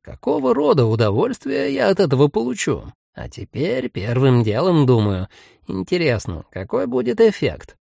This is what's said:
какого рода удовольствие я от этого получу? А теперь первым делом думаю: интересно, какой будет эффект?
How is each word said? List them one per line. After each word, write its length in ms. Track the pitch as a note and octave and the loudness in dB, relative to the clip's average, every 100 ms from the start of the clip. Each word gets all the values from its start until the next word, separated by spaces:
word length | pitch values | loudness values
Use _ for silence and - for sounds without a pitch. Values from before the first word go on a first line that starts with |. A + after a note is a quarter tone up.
какого 540 | - - - D4 C4 A#3+ | -18 -8 -4 -2 0 2
рода 300 | D4 D3+ A#2 | 2 2 2
удовольствие 840 | A2 G#2+ G#2+ A#3 B3+ C4+ - C4+ | 2 2 2 -2 -4 -6 -4 -2
я 180 | C#3 G3 | 0 0
от 100 | G3 | 2
этого 280 | F3 C3 D3 | 2 4 2
получу? 580 | G#3+ A#3+ A#3 - B2 - _ _ | 2 -4 -4 -4 -4 -8 _ _
А 160 | - - | -16 -16
теперь 580 | - G#2+ - E3 A#3 - | -14 -12 -6 -4 -4 -6
первым 540 | - G#2+ B2 C3+ B2 | -6 -4 0 4 4
делом 440 | A2 G#2 F#3 E3 C3 | 2 0 2 4 4
думаю: 400 | A#2+ G#2 F#2 F#2 - - _ - | 4 2 -2 -6 -14 -20 _ -10
интересно, 760 | F#3+ F3+ F3 D#3+ A2 - E2+ - | -8 -4 0 0 -2 -4 -10 -10
какой 360 | F2+ G2 A#2 F#3 | -12 -6 -4 -2
будет 340 | B3 A#3 A3+ | -2 -2 4
эффект? 540 | A3+ - C3+ D#2 - _ | 2 4 -4 -6 -18 _